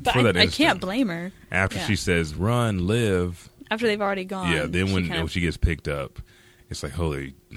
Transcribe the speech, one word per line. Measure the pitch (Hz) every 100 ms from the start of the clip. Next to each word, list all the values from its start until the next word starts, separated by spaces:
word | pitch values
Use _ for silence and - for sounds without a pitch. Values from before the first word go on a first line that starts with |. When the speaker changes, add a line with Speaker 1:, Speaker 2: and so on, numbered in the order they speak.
Speaker 1:
But | -
Speaker 2:
for | 123
Speaker 1:
I, |
Speaker 2:
that | 117 90
Speaker 1:
I |
Speaker 2:
instant, | - - 311
Speaker 1:
can't | 196
blame | 185 226 233
her. | 165 180 - -
Speaker 2:
after | 92 - -
Speaker 1:
Yeah. | -
Speaker 2:
she | 98
says, | - 85 80
"Run, | 76 101 120 113 95 90
live." | 117 110 90 87 87 - - -
Speaker 1:
After | 220 233
they've | 208
already | 196 196
gone, | 185 190 180
Speaker 2:
Yeah, | 156 73
then | 87 95
Speaker 1:
she |
Speaker 2:
when, | 95
Speaker 1:
kind | 85 82
Speaker 2:
when |
Speaker 1:
of | 80
Speaker 2:
she | 92
gets | 85 -
picked | - 78 78
up, | 71 65 - - - - - -
it's | -
like, | 71
"Holy, | 73 82 71 67 67 -